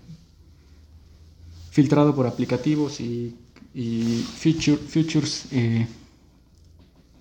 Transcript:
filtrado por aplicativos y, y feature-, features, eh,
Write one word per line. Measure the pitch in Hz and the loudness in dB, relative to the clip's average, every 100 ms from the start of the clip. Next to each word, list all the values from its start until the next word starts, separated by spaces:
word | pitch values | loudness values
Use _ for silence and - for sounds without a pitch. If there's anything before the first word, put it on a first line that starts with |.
| - 160 - - - - - - - - - - - - - - - | -10 -20 -20 -20 -20 -20 -20 -20 -20 -20 -20 -20 -20 -20 -20 -20 -2
filtrado | - 131 147 147 139 | 2 4 6 4 4
por | 120 | 0
aplicativos | - 123 127 151 151 143 - | -2 -2 0 0 0 -2 -4
y, | 120 120 120 117 - - - | -6 -6 -8 -12 -20 -20 -14
y | 139 117 117 117 117 - - | -8 -4 -2 0 -2 -4 -2
feature-, | 160 160 151 147 | 0 2 2 2
features, | - 160 160 156 131 - - | 0 -2 0 0 -2 -6 -4
eh, | 131 117 113 113 - - _ _ _ _ _ - - - _ _ _ | 0 2 2 -2 -6 -20 _ _ _ _ _ -20 -20 -20 _ _ _